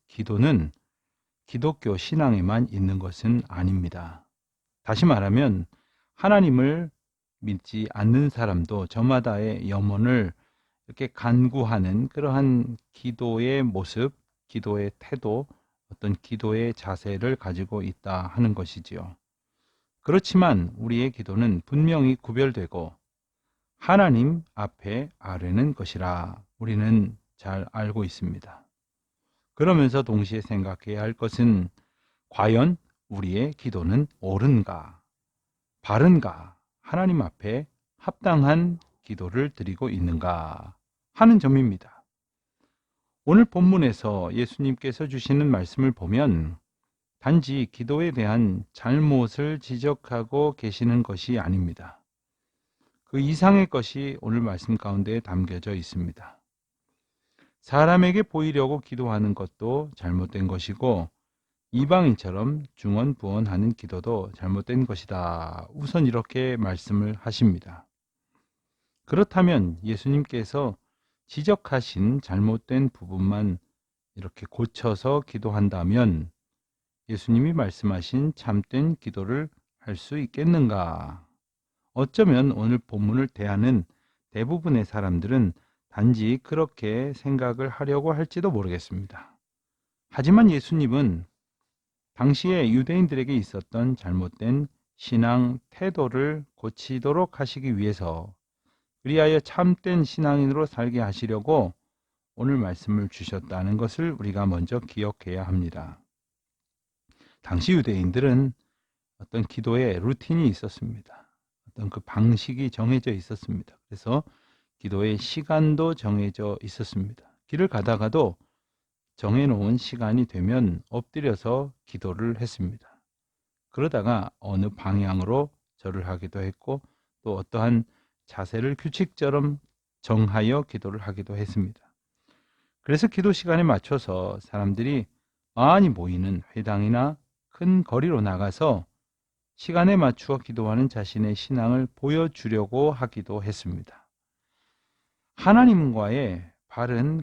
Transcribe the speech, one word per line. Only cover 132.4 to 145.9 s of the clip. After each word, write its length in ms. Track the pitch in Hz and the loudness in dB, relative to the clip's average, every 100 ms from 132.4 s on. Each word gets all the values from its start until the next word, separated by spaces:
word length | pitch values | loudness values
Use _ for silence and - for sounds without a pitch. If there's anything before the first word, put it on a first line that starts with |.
| _ _ _ _ | _ _ _ _
그래서 260 | - 151 226 | -2 2 2
기도 240 | - 190 | 2 2
시간에 320 | 185 175 165 | 2 2 2
맞춰서 800 | 170 104 - 139 - 92 92 98 | 4 2 0 -6 -4 -6 -6 -8
사람들이 640 | - 104 101 98 120 143 104 _ _ _ _ | -10 -4 -2 -2 -2 -2 -4 _ _ _ _
많이 360 | - 131 185 190 | 0 4 6 6
모이는 520 | 98 87 90 95 90 - - | 2 -4 -2 -2 -4 -6 -8
회당이나 600 | 107 101 104 120 139 151 _ _ _ | -4 -2 0 2 0 -4 _ _ _
큰 340 | - 175 185 | -4 2 2
거리로 360 | 175 117 156 147 | 2 0 0 0
나가서 640 | 104 92 98 - 156 107 85 _ _ _ _ _ _ | 0 -2 -4 0 0 0 -4 _ _ _ _ _ _
시간에 400 | _ - 170 180 | _ -4 2 4
맞추어 440 | 196 143 117 - 135 | 6 4 0 -4 -6
기도하는 500 | - 117 110 113 131 | -4 -4 -2 2 0
자신의 480 | 117 98 107 107 104 | -2 -6 -2 -2 -2
신앙을 500 | - 127 113 127 127 | -4 -2 2 0 -2
보여주려고 960 | - 139 151 165 - 113 110 101 127 147 | -4 -2 0 0 -4 -2 -2 0 0 0
하기도 540 | 131 123 - 98 104 | 0 -6 -6 -8 -6
했습니다. 580 | 101 101 92 87 71 - _ _ _ _ _ _ _ _ _ _ _ _ _ _ | -6 -6 -8 -8 -10 -20 _ _ _ _ _ _ _ _ _ _ _ _ _ _
하나님과의 1160 | 180 220 247 196 143 | 6 8 8 6 4